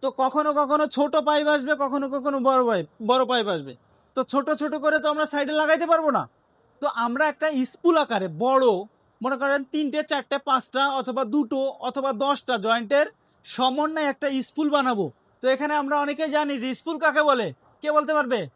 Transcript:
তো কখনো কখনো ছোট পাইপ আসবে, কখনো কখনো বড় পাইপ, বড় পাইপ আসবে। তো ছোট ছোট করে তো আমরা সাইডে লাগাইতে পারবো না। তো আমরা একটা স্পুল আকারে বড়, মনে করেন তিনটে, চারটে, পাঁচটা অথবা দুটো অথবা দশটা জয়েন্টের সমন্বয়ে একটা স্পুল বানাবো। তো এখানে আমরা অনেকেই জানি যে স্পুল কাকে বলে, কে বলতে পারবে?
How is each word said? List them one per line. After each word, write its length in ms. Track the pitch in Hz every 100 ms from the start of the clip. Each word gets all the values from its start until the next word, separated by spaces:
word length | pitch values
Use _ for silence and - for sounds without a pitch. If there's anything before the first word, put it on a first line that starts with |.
তো 60 | 262 254
কখনো 280 | 269 277 302 294
কখনো 240 | 285 302 302 -
ছোট 160 | 285 302 294
পাইপ 180 | 302 302
আসবে, 180 | 294 262 302
কখনো 240 | 277 277 277
কখনো 240 | 277 262 277 254
বড় 140 | 262 247
পাইপ, 160 | 208 156 _ 220
বড় 120 | 254 254
পাইপ 160 | 247 208 175
আসবে। 160 | 135 123 _ _ _
তো 60 | - 254
ছোট 140 | 269 277 302
ছোট 120 | 302 311
করে 120 | 302 302
তো 40 | 302
আমরা 140 | 302 302
সাইডে 200 | 294 285 302
লাগাইতে 260 | 302 320 330
পারবো 180 | 330 320 233
না। 60 | 127 _ _ _ _ _
তো 60 | 285 -
আমরা 200 | 233 240 311
একটা 140 | - 311 285 254
স্পুল 260 | - 339 330
আকারে 240 | 294 226 185 156
বড়, 220 | 240 269 254 190 208 _ _ _
মনে 120 | 233 262
করেন 180 | 277 277 269
তিনটে, 280 | 302 294 302 302
চারটে, 260 | 285 - 277 285
পাঁচটা 340 | 262 - 254 277 269
অথবা 220 | 254 240 247
দুটো 260 | 277 240 269 269 254 262
অথবা 220 | 262 269 226
দশটা 300 | 269 285 - 240
জয়েন্টের 420 | 202 233 220 277 311 _ _ _ -
সমন্বয়ে 560 | - 254 262 302 320 294
একটা 160 | 269 294 269 -
স্পুল 200 | - 302 285
বানাবো। 300 | 254 226 165 - _ _
তো 40 | 254
এখানে 200 | 262 294 302
আমরা 140 | 277 294
অনেকেই 260 | 285 285 311 294
জানি 180 | 294 285
যে 60 | 247 254
স্পুল 160 | - 311
কাকে 180 | 311 285 302
বলে, 160 | 262 196 131 _ _
কে 80 | 302 302
বলতে 160 | 294 302
পারবে? 220 | 262 240 151